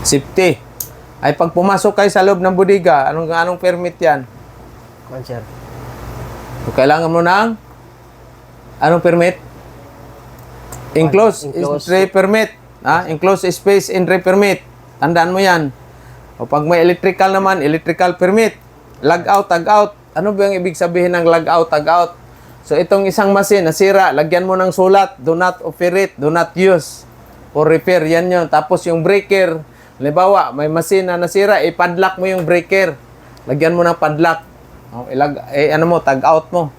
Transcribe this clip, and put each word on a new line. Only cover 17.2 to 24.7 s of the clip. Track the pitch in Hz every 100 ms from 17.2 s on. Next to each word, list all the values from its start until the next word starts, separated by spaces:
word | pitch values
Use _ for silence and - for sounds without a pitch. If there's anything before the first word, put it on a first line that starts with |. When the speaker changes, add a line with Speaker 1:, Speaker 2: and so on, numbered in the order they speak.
| 190
Speaker 1:
naman, | 196 190 190
electrical | 143 160 170 165 185 175
permit. | 180 208 220 - - - - -
Log | 135 170
out, | 170 196 202
tag | 170 170
out. | 208 208 - - 156
Ano | 196 196
ba | 202
yung | 190
ibig | 180 156
sabihin | 175 170 180 175
ng |
log | 170 165 156
out, | 165 165
tag | 151 147
out? | 175 165 - - - - - -
So, | 151
itong | 175 196 196
isang | 180 196
machine, | 196 196 202
nasira, | 165 156 190 196 180
lagyan | 139 156 175
mo | 185 190
ng | 185